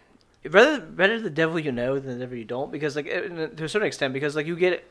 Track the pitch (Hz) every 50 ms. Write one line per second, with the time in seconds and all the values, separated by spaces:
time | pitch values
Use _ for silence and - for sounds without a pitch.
0 | _ _ _ _ _ _ _ _ - 151 156 196 240 302 302 247 160 156 156 160
1 | 185 202 226 226 226 185 147 156 165 160 165 170 151 147 123 120 120 131 135 139
2 | 135 135 123 123 127 123 123 120 113 107 120 127 143 139 127 143 151 151 139 151
3 | 143 - - 180 - - 170 165 160 147 - 156 160 151 - 208 220 143 - -
4 | 147 131 127 135 151 147 143 156 147 160 180 170 185 185 175 - - -